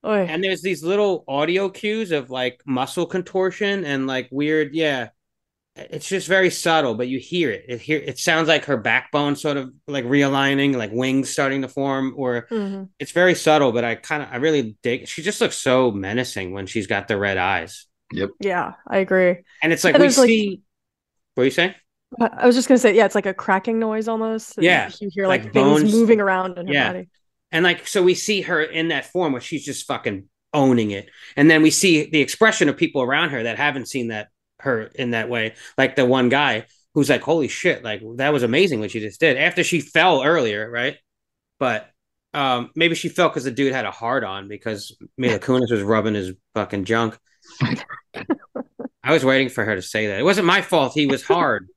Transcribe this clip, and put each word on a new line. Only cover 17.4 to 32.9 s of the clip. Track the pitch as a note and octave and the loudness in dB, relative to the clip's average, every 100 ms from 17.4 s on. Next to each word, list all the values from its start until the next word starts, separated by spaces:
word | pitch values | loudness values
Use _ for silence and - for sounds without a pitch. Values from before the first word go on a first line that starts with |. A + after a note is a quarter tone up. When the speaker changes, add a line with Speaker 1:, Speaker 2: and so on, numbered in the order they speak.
| F#2 F#2+ E2 - - _ _ | 0 -2 -6 -16 -20 _ _
Speaker 3:
Yep. | - G3 - | -6 -6 -4
Speaker 1:
Yeah, | G3+ F3+ D3+ F#3 - | -4 -4 -6 -10 -4
I | G3 | -2
agree. | F#3+ F#3+ F#3 F3+ _ _ | 2 4 4 2 _ _
Speaker 2:
And | D#3+ | 0
it's | E3 F3+ | 2 4
like, | |
Speaker 1:
Yeah, | D3+ | 6
Speaker 2:
we | |
Speaker 1:
there's, | C#4+ B3+ | 6 6
like | B3 | 6
Speaker 2:
see, | A3+ G#3 F#3 _ _ _ _ _ _ _ - | 6 0 -6 _ _ _ _ _ _ _ 0
what | |
are | C3 | 0
you | |
saying? | C3+ F3 G3 _ _ _ - | 2 0 -2 _ _ _ -2
Speaker 1:
I, | A#3 - | -2 2
I | B3 | 4
was | B3 | 4
just | B3 | 4
gonna | B3+ | 6
say, | B3 | 6
yeah, | G3 G3+ | 6 4
it's | G#3 | 2
like | G3 | -2
a | |
cracking | F#3+ - F#3+ F#3+ A3+ | -6 0 0 0 -2
noise | A3 A3 A3 | -2 -2 -4
almost. | A3+ A3 A3 - - | -4 -4 -6 -8 0
Speaker 2:
Yeah, | E3+ E3+ G2 - | 2 4 0 -6
Speaker 1:
You | G3+ | -10
hear, | G3 F#3+ | -4 0
like, | F#3 A2 | 0 0
Speaker 2:
like | |
Speaker 1:
things | G#3+ C#3 D3+ | 4 6 6
Speaker 2:
bones. | G#3+ | 6
Speaker 1:
moving | G#3+ A3+ A3+ | 4 6 4
around | G3 F#3 F#3 F3+ | 4 0 -2 -6
in | F3+ | -2
her | |
Speaker 2:
Yeah. | C#3+ A#2+ | 0 0
Speaker 1:
body. | F3+ F#3 _ _ _ _ | -2 -10 _ _ _ _
Speaker 2:
And, | D#3+ F3+ | 2 2
like, | E3+ - | 2 -2
so | G#3 | 2
we | F3+ F3+ | 2 2
see | - G#3 | 0 -2
her | E3+ E3+ | -2 -2
in | D#3 D#3+ E3 | -2 -2 -2
that | D3 - | -4 -4
form | F3 E3+ | -4 -2
where | B2+ | -4
she's | - D3+ B2+ | -6 -10 -8
just | C3 - | -12 -8
fucking | B2 - G2 G2 _ _ | -6 -6 -8 -12 _ _
owning | D3+ C3+ B2 G#2+ | 2 4 4 0
it. | G2+ - - - - | -4 -10 -20 -12 4
And | D3+ | 6
then | D#3+ | 8
we | D#3 | 6
see | D3+ G3 D#3 D3 | 4 4 2 2
the | D#3 | 0
expression | C3 - A3 G#3+ G3+ | 0 2 2 4 0
of | C3 | 2
people | E3+ | -2